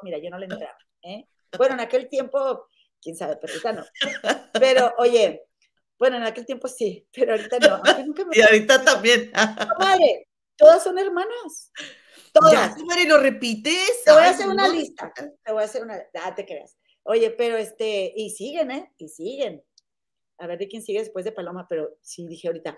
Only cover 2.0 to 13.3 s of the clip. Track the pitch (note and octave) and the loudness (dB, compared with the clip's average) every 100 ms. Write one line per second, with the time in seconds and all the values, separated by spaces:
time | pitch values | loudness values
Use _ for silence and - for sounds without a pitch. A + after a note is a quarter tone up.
2 | B3+ C4+ C4 C#4 C4+ - - _ _ _ | -2 -6 -4 -4 -4 -6 -12 _ _ _
3 | D#3+ E3+ E3+ D3 - D#3+ - E3+ - - | -18 -12 -10 -10 -10 -8 -8 -8 -12 -10
4 | C#4 - G#3 C#4 - A3+ C4 B3+ A#3+ A#3 | -8 -6 -4 -4 -4 0 4 4 2 2
5 | A#3+ A#3 F#3+ - _ _ _ _ _ - | 2 4 2 -2 _ _ _ _ _ -2
6 | C4 B3 A3+ A3+ A#3 B3 B3+ - G#3 F3+ | 0 0 -8 -8 -12 -10 -10 -6 -6 -6
7 | _ B3+ A#3+ G#3+ G#3 B3 D4 - C4+ F4 | _ -4 -2 -2 -4 2 2 4 0 0
8 | C#4 D4+ F4+ A3 A3 A3 G#3+ C4 C4 G#3+ | -4 -8 -2 4 6 6 4 4 4 2
9 | A3+ A#3+ - - G#3+ - A3 - F#4+ F#4 | 2 2 0 -2 -2 -2 -6 0 2 4
10 | C#4+ - - _ _ - D4+ F4 F#4+ F#4 | 2 0 -8 _ _ 6 8 8 2 -4
11 | G4 F4 G#4 A#4+ F4 - - - - - | -4 -4 -6 -10 -14 -20 -20 -20 -20 -20
12 | _ - - D#5 D#5 C#5 G#3+ D4+ D#4+ F4 | _ -20 2 6 8 6 2 -4 -4 0
13 | E4 D4+ C4+ | 6 6 4